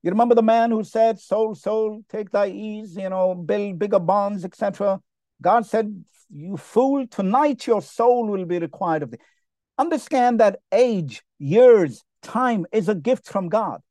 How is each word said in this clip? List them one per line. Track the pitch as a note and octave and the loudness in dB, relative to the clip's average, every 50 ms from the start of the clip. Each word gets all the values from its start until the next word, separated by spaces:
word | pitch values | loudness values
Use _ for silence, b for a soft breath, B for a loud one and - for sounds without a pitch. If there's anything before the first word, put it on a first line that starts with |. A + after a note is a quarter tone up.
| - | -4
You | E3+ | -2
remember | F#3+ A3 A#3+ A#3+ A#3+ | 0 0 2 4 4
the | A3+ | 4
man | A3 A3 A3+ A#3 A3+ A#3 | 4 4 2 2 2 0
who | A3+ A3 G#3+ | 0 -2 -4
said, | - - A3 A3+ A3+ A3 - | -4 0 2 2 2 0 -4
"Soul, | - - G3 G#3+ A3 A3 G#3+ | -6 -4 -2 -2 -2 -2 -4
soul, | G#3+ - G#3+ G#3+ A3 A3 G#3+ G#3+ G#3+ G#3+ _ | -6 -6 -4 -2 -2 -2 -4 -6 -10 -16 _
take | - G#3+ G#3 F#3+ | -10 -10 -10 -4
thy | - G3+ G3+ | -2 -2 -2
ease, | G3 F#3 G3+ G#3+ G#3+ G#3+ G#3+ A3 G3 E3 | -2 -4 -10 -10 -10 -12 -12 -14 -14 -12
you | G3 F#3+ F#3+ | -10 -8 -6
know, | F#3 F#3+ F#3 F#3 F#3 | -2 0 0 0 -2
build | F3+ F3 D3 G3+ G#3 G3+ G3+ F#3 D#3+ | -4 -4 -4 -2 -2 -2 -6 -4 -6
bigger | G#3 G#3 G#3+ F#3+ | -2 0 0 0
barns, | E3+ E3 G3 G3+ G3+ G3+ G#3 F#3+ E3+ | 2 2 0 0 0 -2 -6 -8 -10
et | F#3 _ | -12 _
cetera." | - G#3 G3+ G3 - G3+ G3+ F#3+ F#3+ _ _ _ _ _ _ _ _ | -6 -6 -6 -4 -2 -2 -2 -2 -4 _ _ _ _ _ _ _ _
God | - F3 G#3+ A#3+ G#3+ | 0 2 2 2 0
said, | - - A3 A3+ G#3+ G#3 F3+ - _ _ _ _ _ | 0 -2 -2 -2 -4 -10 -14 -20 _ _ _ _ _
"You | F#3 C#3+ D3+ F#3 G3+ | -20 -16 -12 -12 -12
fool, | D3+ - - - A3 B3+ C4+ C#4 C#4 C4 | -12 -14 -2 0 0 2 2 0 -2 -4
tonight | A3+ - - F#3+ F#3 G#3+ C4 D4+ D4 C4+ - - | -6 -6 -4 -2 0 0 2 0 0 -2 -4 -2
your | - A3+ G3+ | -2 -2 -2
soul | - - - - A#3 B3 B3 A#3+ A#3 | -2 -8 -4 0 2 2 2 2 0
will | G#3+ G3+ F#3+ F#3 | -4 -4 -6 -4
be | E3 F3+ F3 | -6 -4 -6
required | E3 D#3+ - - G3 E3+ D#3+ D#3+ D3 | -6 -8 -8 -6 -4 -2 -2 -4 -4
of | A2+ | -8
thee." | A#2+ - _ _ _ _ _ _ _ _ _ _ _ | -12 -18 _ _ _ _ _ _ _ _ _ _ _
Understand | - C#4+ E4+ E4 C4+ - - D4+ C4 B3 B3 A#3+ A3 | -4 -2 -2 -2 -6 -4 -4 0 2 2 2 4 4
that | A3+ G3+ F#3+ - _ _ | 4 2 2 -2 _ _
age, | - G#3 B3+ B3 A3 F#3 D#3+ C3+ - - _ _ _ | 2 2 2 2 2 -2 -4 -6 -10 -16 _ _ _
years, | _ C#3+ C#3 E3+ A3+ B3+ B3 A#3 G#3 F3 C#3 G#2+ - _ _ _ _ - | _ -4 0 4 8 8 8 8 8 6 0 -4 -12 _ _ _ _ -20
time | - - A3+ B3+ B3 A#3 G3 E3 - | -6 -4 -2 0 0 0 -2 -4 -2
is | - A3 F3 | -2 -2 0
a | F#3 G#3+ | 0 -4
gift | E3+ C#3+ A#3+ C4 B3+ _ | -2 0 -2 -2 -2 _
from | - - G3 F#3 E3+ | -8 -6 -6 -4 -2
God. | G#3 A3 G#3+ E3+ A2+ - _ _ | -2 -2 -2 -2 -8 -12 _ _